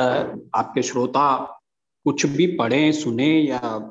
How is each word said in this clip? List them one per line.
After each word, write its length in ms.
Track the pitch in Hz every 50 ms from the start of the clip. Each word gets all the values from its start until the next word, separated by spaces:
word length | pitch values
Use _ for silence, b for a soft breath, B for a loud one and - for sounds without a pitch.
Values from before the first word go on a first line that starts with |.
| 127 127 127 - - - 110 - - - -
आपके 260 | 107 - - - 131
श्रोता 800 | 120 - - 127 123 - - 135 143 143 131 131 - - - - _ _ _ _ _ _ _ _ -
कुछ 200 | - - - -
भी 220 | 147 139 147 180 -
पढ़ें, 440 | - - 117 113 127 143 151 156
सुने 480 | 151 - - 123 113 117 135 156 160 156
या, 180 | 151 135 127 123 120 117 110 110 110 110